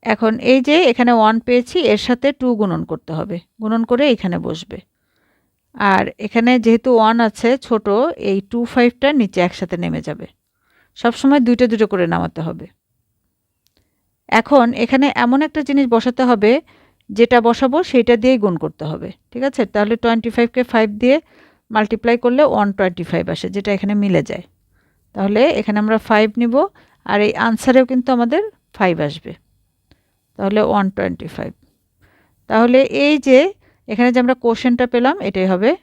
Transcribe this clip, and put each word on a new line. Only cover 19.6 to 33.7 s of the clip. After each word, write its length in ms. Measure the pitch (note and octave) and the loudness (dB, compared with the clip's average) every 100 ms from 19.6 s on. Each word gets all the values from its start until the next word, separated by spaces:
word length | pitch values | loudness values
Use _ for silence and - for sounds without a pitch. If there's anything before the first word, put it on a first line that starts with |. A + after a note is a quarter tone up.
| A#3+ | -4
তাহলে 200 | G#3 G#3 A#3 | -2 -2 0
টোয়েন্টি 280 | A#3 A3+ A#3 | 0 0 -2
ফাইভকে 280 | A3+ A#3 B3+ B3 | -2 -2 0 -2
ফাইভ 160 | A#3 A3 G#3 | 0 0 0
দিয়ে 140 | B3 C#4+ - _ _ _ _ | 2 2 0 _ _ _ _
মাল্টিপ্লাই 420 | A3 G#3 A3 A#3 A#3+ | -2 -2 -2 0 0
করলে 180 | A#3+ B3 D4+ | 0 2 2
ওয়ান 160 | G#3+ G3+ G3 | 2 -2 0
টোয়েন্টি 260 | F#3+ F3+ E3+ | -2 -2 -6
ফাইভ 140 | E3 F3+ | -4 -4
আসে, 120 | F3 F#3 | -6 -6
যেটা 160 | F#3+ G3+ G3 | -8 -4 -4
এখানে 180 | G3+ G#3 | -2 -2
মিলে 200 | G3+ F3 C#3 | 0 0 -2
যায়। 140 | - - _ _ _ _ _ _ | -10 -12 _ _ _ _ _ _
তাহলে 280 | - G3 G#3 C4+ - | -6 -2 2 2 2
এখানে 180 | A3 G#3 | -2 -2
আমরা 140 | G#3+ A3 - | 0 -2 0
ফাইভ 200 | G#3+ A3 A3 | 2 2 0
নিব, 120 | A#3+ B3+ F#4+ _ _ _ - | 0 0 -2 _ _ _ -4
আর 80 | G3+ G#3 | 0 0
এই 60 | - A3+ | 0 -2
আনসারেও 360 | A3 - B3+ B3+ | -2 2 2 4
কিন্তু 180 | C4 B3 B3 | 0 0 0
আমাদের 260 | A#3 D4+ G#4+ _ _ - | 0 -2 -4 _ _ -2
ফাইভ 180 | F#3+ E3 D3+ | -2 0 -4
আসবে। 240 | D#3 - F3 _ _ _ _ _ _ _ _ _ - | -6 -16 -20 _ _ _ _ _ _ _ _ _ -6
তাহলে 240 | G3 G#3 G#3+ | -2 0 2
ওয়ান 160 | G#3 F#3+ G3 | 0 -2 -2
টোয়েন্টি 320 | G3 F3 - - | -6 -6 -12 -12
ফাইভ। 160 | - - _ _ _ _ _ _ _ _ _ | -12 -14 _ _ _ _ _ _ _ _ _
তাহলে 280 | A3 A#3+ B3+ C4+ C#4 | 0 4 4 2 0
এই 100 | C#4+ D4+ C4 | 0 0 4
যে 120 | C4 F4 G4+ _ | 4 4 -2 _